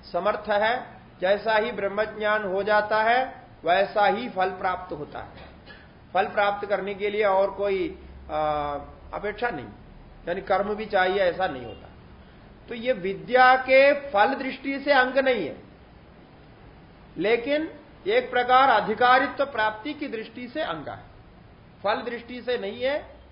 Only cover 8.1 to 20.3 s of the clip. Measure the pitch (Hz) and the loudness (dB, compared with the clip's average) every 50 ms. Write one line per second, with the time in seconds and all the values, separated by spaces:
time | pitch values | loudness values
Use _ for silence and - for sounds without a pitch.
8.1 | - - - - 156 151 156 151 151 147 147 147 143 143 - - - - - - | -20 -18 -12 -8 -4 -2 -2 -2 -2 -2 -4 -4 -6 -8 -10 -12 -18 -20 -18 -14
9.1 | - 175 190 208 202 - 247 240 185 139 117 104 - - - - - - - - | -12 -8 -8 -8 -6 -4 -6 -6 -6 -8 -12 -14 -16 -18 -20 -20 -20 -20 -20 -20
10.1 | - - - 165 175 190 185 - 196 185 202 208 214 208 220 - 208 190 185 185 | -20 -12 -8 -6 -6 -4 -2 0 0 0 0 -2 -4 -6 -4 -2 0 2 2 2
11.1 | 190 202 190 175 165 170 190 180 143 127 120 113 101 - - - - - - - | 2 2 2 0 0 0 -2 -4 -4 -6 -12 -12 -14 -16 -18 -20 -20 -20 -20 -20
12.1 | - - - - - - - - - - - - - 240 220 247 247 190 170 196 | -20 -20 -20 -20 -20 -20 -20 -20 -20 -20 -16 -14 -12 -6 -2 -2 -2 -2 -2 -6
13.1 | 190 160 160 180 247 254 254 254 262 262 262 262 262 269 277 277 285 285 - - | -6 -6 -4 2 6 8 8 8 8 6 4 6 6 8 8 8 6 2 0 0
14.1 | - 202 214 - 269 - 262 262 - - - 277 277 269 277 294 285 262 254 254 | 2 4 4 4 2 -2 -4 -6 -8 -8 -6 -6 -6 -2 2 4 4 4 4 4
15.1 | 262 277 262 269 247 214 165 127 - - - - - - - - - - - - | 2 2 2 2 2 0 0 -6 -8 -10 -16 -20 -20 -20 -20 -20 -20 -20 -20 -20
16.1 | - - - - - - - - - - - - - - - - - - - - | -20 -20 -20 -20 -20 -20 -20 -20 -20 -20 -20 -20 -20 -20 -20 -20 -20 -20 -20 -14
17.1 | - 151 175 208 233 233 233 285 285 311 320 320 - - - - - - - 185 | -6 -2 0 2 2 2 2 0 -2 -2 -2 -4 -10 -14 -20 -20 -20 -10 -4 0
18.1 | 220 254 247 - 247 247 247 247 254 262 269 269 226 208 185 190 220 214 247 247 | 0 0 0 0 0 0 2 4 6 6 6 6 4 4 2 0 0 2 4 6
19.1 | 254 269 277 277 - - 277 185 - 220 214 214 214 - - 294 302 302 294 262 | 6 4 4 0 -2 -4 -4 -4 -2 -2 -2 -2 -2 -4 -8 -10 -8 -8 -8 -8
20.1 | 220 220 214 - | -8 -8 -10 -10